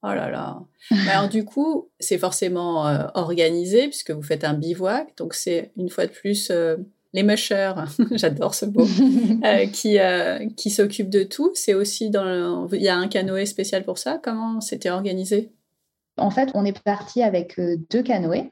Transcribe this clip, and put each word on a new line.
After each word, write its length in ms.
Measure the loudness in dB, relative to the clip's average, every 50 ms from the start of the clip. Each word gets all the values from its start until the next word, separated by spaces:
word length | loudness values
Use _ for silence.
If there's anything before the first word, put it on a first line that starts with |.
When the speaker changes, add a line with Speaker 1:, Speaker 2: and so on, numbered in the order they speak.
| -4
Speaker 1:
Oh 40 | -4
là 200 | -4 -4 -4 -4
là. 300 | -6 -6 -8 -8 -10 -12 -16 _ _ _ -2 0
Mais 200 | 2 2 4 4
alors, 180 | 2 2 2 2
du 160 | 0 -2 -4
coup, 440 | -2 -2 -2 0 0 0 -2 -4 _ _ _
c'est 160 | -4 -2 -2 0
forcément, 720 | 0 -2 -2 -2 -2 -2 -2 -2 -2 -2 -2 0 0 2
euh, 160 | 0 0 -2 -2 -4
organisé 760 | -4 -2 -2 0 2 2 2 2 0 -2 2 2 2 2 2
puisque 240 | -2 -8 -8 -8
vous 100 | -8 -8
faites 220 | -4 -4 -4 -2 0
un 100 | -2 -2
bivouac. 640 | -2 -2 -4 -4 -2 -2 -2 -2 -2 -4 -6 _ -10
Donc, 160 | -10 -8 -8
c'est 380 | -6 -4 -2 -2 -2 -2 -6 _ -6
une 120 | -6 -6
fois 180 | -2 -2 -4 -4
de 40 |
plus, 380 | -4 -6 -4 -2 -2 -2 -2 -2
euh, 240 | 0 0 2 0 0 -2 -4 -12 _ _ _ _ -2
les 100 | 2 4
mushers, 520 | 4 4 2 2 0 0 0 0 0 -2 -4 -6 -8 0 0
<laughs> 140 | 0 2
j'adore 420 | 2 0 0 0 0 0 -2 -2 -2
ce 120 | -2 -4
mot, 200 | 0 4 4 4 4 6 6 6 6 6
Speaker 2:
<laughs> 300 | 4 4 4 2 2 4
Speaker 1:
euh, 200 | 4 4 4 4 2
qui, 300 | 0 -2 0 4 4 6
euh, 480 | 6 6 4 2 0 0 -2 -2 -4 -8 -8 -4
qui 140 | -4 -4
s'occupent 380 | 2 2 2 2 2 -4 -4 0
de 140 | 2 2 2
tout. 280 | 0 -2 0 0 0 0
C'est 200 | 0 0 2 2
aussi 360 | 2 2 0 -2 -4 -4 0
dans 160 | 0 0 0
le... 420 | 0 -2 -2 -2 -2 -2 -4 -4 -4 -2
Il 60 | 0 2
y 60 | 2
a 80 | 2 2
un 100 | 0 0
canoë 380 | 0 -2 -2 0 -2 -2 -2
spécial 400 | -4 -4 -4 -4 -2 -2 -4 -2
pour 120 | -4 -8 -6
ça. 220 | -4 -6 -6 -4
Comment 380 | -4 -6 -6 -4 -4 -4 -4 -4
c'était 300 | -6 -6 -8 -6 -4 -4
organisé ? 640 | -4 -2 -2 -2 -4 -4 -2 0 0 0 0 -2 _ _ _ _ _ _ _ _ _ _ _ _ _ -2
Speaker 2:
En 140 | 0 0
fait, 180 | 2 2 0 0 0
on 120 | 0 0
est 120 | 0 -2 -2 _
parti 400 | -2 -2 -2 -4 -6 -2 2 2
avec, 340 | 2 2 0 -2 -2 -6 -4
euh, 180 | -2 -2 -2 -2 -4 _
deux 140 | 0 0 2
canoës 400 | 2 0 0 2 0 0 -2 -2 -6